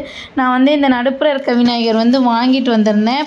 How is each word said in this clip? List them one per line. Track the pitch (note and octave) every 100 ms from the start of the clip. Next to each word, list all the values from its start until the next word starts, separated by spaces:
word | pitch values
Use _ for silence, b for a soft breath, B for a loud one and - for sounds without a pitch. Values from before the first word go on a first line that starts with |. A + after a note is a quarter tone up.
| C#4 B B
நான் | - B3+
வந்து | B3+ C4
இந்த | D4 C#4
நடுப்புற | B3 B3+ C4+ D4+
இருக்க | C4+ C4+
விநாயகர் | A#3+ A#3+ A#3 A3+ A3
வந்து | A#3 C4+
வாங்கிட்டு | B3 A3+ B3+ C4 B3+
வந்திருந்தேன். | A3+ G#3+ G#3 A3 C4+